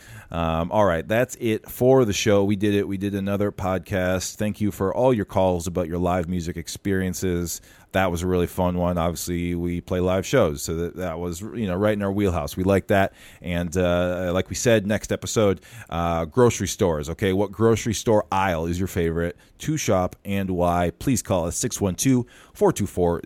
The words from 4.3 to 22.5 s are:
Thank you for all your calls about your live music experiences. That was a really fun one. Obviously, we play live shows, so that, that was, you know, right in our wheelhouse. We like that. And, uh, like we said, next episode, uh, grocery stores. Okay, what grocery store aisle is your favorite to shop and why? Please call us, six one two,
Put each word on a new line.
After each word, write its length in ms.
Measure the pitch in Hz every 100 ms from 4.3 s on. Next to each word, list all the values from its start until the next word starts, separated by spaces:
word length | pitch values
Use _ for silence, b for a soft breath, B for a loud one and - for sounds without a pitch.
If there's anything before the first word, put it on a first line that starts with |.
Thank 260 | - 107 101
you 120 | 104
for 200 | - 95
all 220 | - 127
your 100 | 123
calls 440 | 95 - 95 90 85
about 180 | 87 85
your 120 | 87
live 300 | 90 90 85
music 280 | 92 82 87
experiences. 1040 | 80 - - 95 92 85 95 87 85 - B B B
That 180 | 92 95
was 120 | 85
a 40 | 92
really 220 | 90 87
fun 280 | - 90 90
one. 220 | 87 87
Obviously, 560 | 85 82 - 87 87
we 260 | 87 87 87
play 200 | - 92
live 260 | 90 92 90
shows, 360 | 139 92 73
so 120 | -
that, 220 | 82 85 -
that 240 | 90 82
was, 200 | 87 85
you 280 | 104 110 107
know, 80 | 90
right 160 | 104
in 100 | 104
our 80 | 101
wheelhouse. 460 | 98 101 87 76 -
We 80 |
like 240 | 92 98 -
that. 240 | 101 95 B B B
And, 340 | - 87 87 85
uh, 560 | 90 87 90 90 92
like 140 | 90 92
we 60 | 101
said, 280 | 123 113
next 280 | 98 104 -
episode, 480 | 98 92 - 104 92 B B B
uh, 340 | 82 85 82
grocery 420 | 82 98 120 - 95
stores. 420 | - 98 78 73
Okay, 220 | 82 98
what 200 | 95 101
grocery 420 | 98 113 110 -
store 320 | 104 - 107 -
aisle 340 | 95 95 82 82
is 140 | 87
your 80 | 95
favorite 480 | - 85 82 85 - b _
to 180 | - 151
shop 400 | - 95 92 -
and 260 | - 98 95
why? 400 | 92 87 87 87 -
Please 240 | - 123
call 240 | - 95 85
us, 100 | -
six 240 | 127 -
one 140 | 98
two, 320 | 90 135 127 120 B B